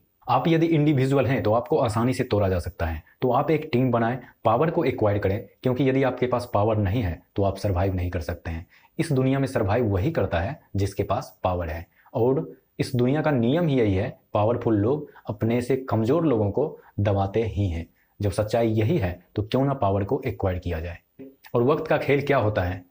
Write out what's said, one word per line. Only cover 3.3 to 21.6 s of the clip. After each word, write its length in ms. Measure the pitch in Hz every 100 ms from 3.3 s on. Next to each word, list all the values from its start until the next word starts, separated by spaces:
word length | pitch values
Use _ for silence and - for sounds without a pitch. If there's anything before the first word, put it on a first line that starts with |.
आप 200 | 127 143
एक 180 | 156 -
टीम 200 | 120 127
बनाएं, 260 | 117 113 127 - _ 113
पावर 260 | 117 165
को 140 | 170 135
एक्वायर 340 | - 107 101
करें, 200 | 98 104 - _
क्योंकि 260 | 131 123 139
यदि 140 | 131
आपके 240 | 135 123 123
पास 220 | 123 -
पावर 240 | 107 104 107
नहीं 220 | 98 117
है 200 | 98 80 _ -
तो 80 |
आप 140 | 98 92
सर्वाइव 380 | 107 87 98 92
नहीं 140 | 90
कर 120 | 90
सकते 300 | 78 90 -
हैं। 140 | 82 - _ _ -
इस 120 | 160
दुनिया 280 | 135 131 135
में 80 | 135
सर्वाइव 460 | 120 101 113 113
वही 180 | 98 127
करता 280 | 160 - 85
है 200 | 95 151 _ 98
जिसके 280 | 98 -
पास 340 | 101 98 - _
पावर 260 | - 90 85
है, 160 | 82 87 _ -
और 360 | 127 120 139 160 - _ -
इस 120 | - 120
दुनिया 260 | 123 151
का 100 | 151
नियम 360 | 139 113 156 170
ही 80 | 131
यही 180 | 107 92
है, 220 | 120 - _
पावरफुल 420 | 107 104 120 120 104
लोग 340 | 104 151 - - -
अपने 320 | 110 113 123
से 140 | 123 135
कमजोर 460 | - 113 110 160 160
लोगों 240 | 117 101
को 280 | 92 156 - - -
दबाते 440 | 104 98 87 113 113
ही 220 | 82 98
हैं। 160 | 80 82 _ _ -
जब 120 | 101
सच्चाई 360 | 95 104 117 117
यही 280 | 110 110 170
है 140 | 92 85 _ -
तो 80 |
क्यों 200 | 104 127 139
ना 80 |
पावर 300 | 135 98 101
को 180 | 98 135 127
एक्वायर 320 | - 98 87
किया 200 | 87 82
जाए। 180 | 80 85 _ - 135 - -
और 80 | 123